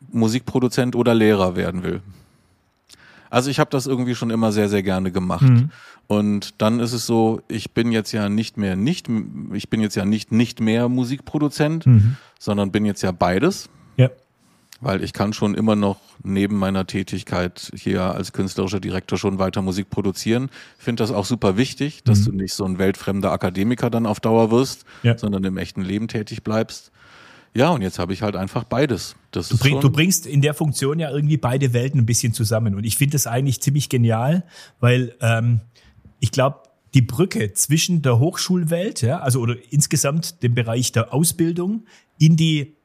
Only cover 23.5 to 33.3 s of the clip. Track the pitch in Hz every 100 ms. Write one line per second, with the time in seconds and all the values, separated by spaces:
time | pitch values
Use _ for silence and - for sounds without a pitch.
23.5 | 92 104 123 120 117 113 104 117 113 113
24.5 | 113 131 - - - 120 117 107 98 95
25.5 | 92 87 - 92 101 113 117 107 110 -
26.5 | 110 110 - - _ - - - - _
27.5 | - 147 156 95 - 87 95 107 101 95
28.5 | - 117 120 147 104 - - _ - 85
29.5 | 117 135 139 139 135 170 185 113 143 143
30.5 | 147 160 120 135 156 160 139 147 156 123
31.5 | 135 139 120 131 143 117 117 120 104 107
32.5 | 110 113 98 113 - 143 147 -